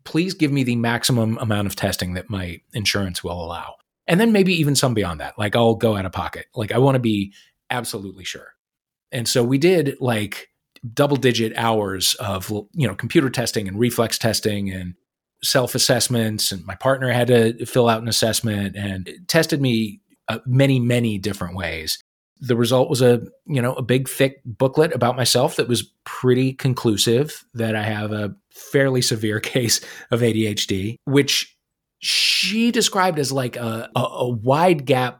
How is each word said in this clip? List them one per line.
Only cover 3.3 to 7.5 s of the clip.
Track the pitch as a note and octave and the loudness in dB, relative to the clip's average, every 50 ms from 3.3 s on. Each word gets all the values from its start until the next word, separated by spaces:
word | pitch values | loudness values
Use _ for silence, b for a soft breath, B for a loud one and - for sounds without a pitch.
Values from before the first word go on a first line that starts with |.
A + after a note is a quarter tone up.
| F2 F2 E2+ | -8 -8 -8
allow. | E2 E2+ D#2+ - - - _ _ _ _ _ _ | -8 -10 -10 -12 -14 -18 _ _ _ _ _ _
And | - E3+ F#3+ | 0 2 2
then | A#3 A#3 | 4 4
maybe | G#3+ G3 F#3 F#3+ F3+ | 4 4 4 2 2
even | E3 C#3+ D3 C3+ | 2 2 2 2
some | - D3 B2+ A#2 | 2 0 0 0
beyond | A2 F#2+ F2 E2 D2 | 0 -2 -2 -4 -8
that. | - - - - | -10 -12 -8 -6
Like, | G#2 G#2 A#2 | -4 0 2
I'll | A#2 A#2 A2+ A2 | 4 4 4 4
go | G2+ A#2 A2 G#2 | 2 2 0 0
out | G2 F#2 | 0 -4
of | F2 | -6
pocket. | - - - - - - - _ _ | -6 -6 -8 -6 -8 -12 -16 _ _
Like, | - G#2 G2 | -8 -6 -2
I | A2 A#2+ | 2 2
wanna | C3+ C#3 C3 B2+ | 4 4 4 2
be | A#2+ A2+ A2 G2+ G2 G2 b b b b | 0 0 0 0 -2 -4 b b b b